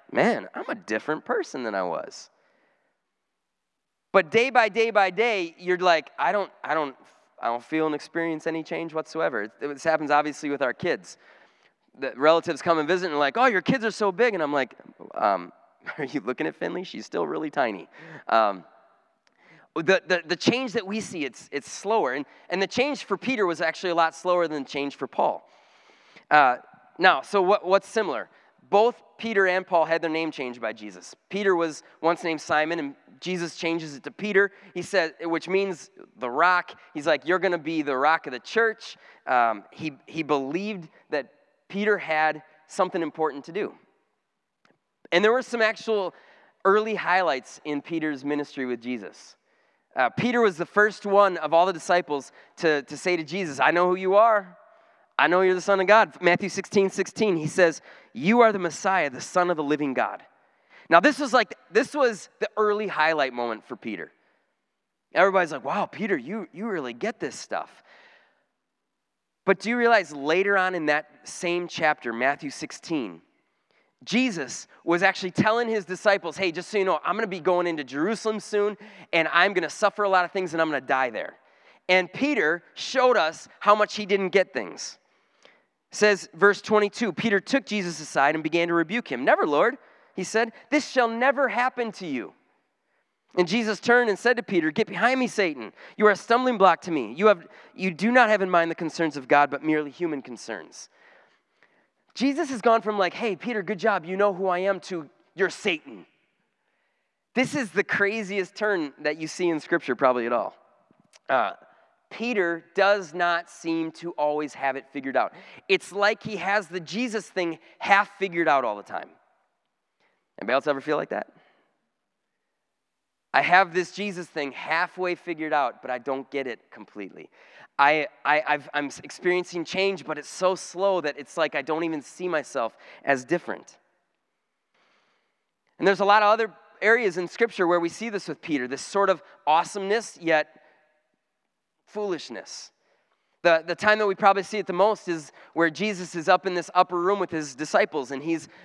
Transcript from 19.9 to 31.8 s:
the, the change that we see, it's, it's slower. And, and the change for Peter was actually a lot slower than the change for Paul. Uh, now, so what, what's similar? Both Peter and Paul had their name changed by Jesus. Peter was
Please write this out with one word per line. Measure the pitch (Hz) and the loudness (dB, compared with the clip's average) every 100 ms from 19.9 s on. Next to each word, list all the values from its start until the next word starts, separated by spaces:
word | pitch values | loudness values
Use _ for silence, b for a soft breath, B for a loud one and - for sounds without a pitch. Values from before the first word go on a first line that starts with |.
| 185 156 | 2 2
the, | 175 | -2
the | 160 170 | -2 -2
change | - 240 262 | 0 0 -2
that | 220 190 | -6 -6
we | 214 | -8
see, | 175 180 139 | -8 -8 -8
it's, | - - | -10 -10
it's | 143 - | -10 -10
slower. | - 196 220 139 | -10 -2 0 0
And, | 131 139 b b | -2 -8 b b
and | 185 | -4
the | 190 | -2
change | - 277 262 | 0 0 -2
for | - 196 | -4 -4
Peter | 240 240 | -2 0
was | 185 165 | 0 0
actually | 165 - 185 | -4 -4 -2
a | |
lot | 170 165 | 2 0
slower | - 180 180 165 | 0 0 0 0
than | 151 | -4
the | 131 | -6
change | 143 143 - | -6 -6 -6
for | 131 | -8
Paul. | - 165 90 _ b b b b b b b b | -2 -2 -2 _ b b b b b b b b
Uh, | 151 135 123 - - _ - | 6 6 2 -6 -20 _ 2
now, | 185 147 | 4 4
so | - 202 | 2 0
what, | 185 208 | 2 2
what's | 170 190 - | 2 0 0
similar? | 226 196 120 90 b b b 127 | -4 -2 -4 -8 b b b 0
Both | 202 233 - _ - | 4 4 0 _ -10
Peter | 226 196 185 | -2 2 2
and | 185 185 | 2 2
Paul | 175 | 2
had | 160 165 | 2 0
their | 160 | 0
name | 160 160 | -2 -4
changed | 147 127 117 | -4 -8 -6
by | 113 | -8
Jesus. | 110 104 90 - - - | -8 -14 -16 -20 -20 -10
Peter | 196 196 | -2 2
was | 175 165 147 | 2 0 -4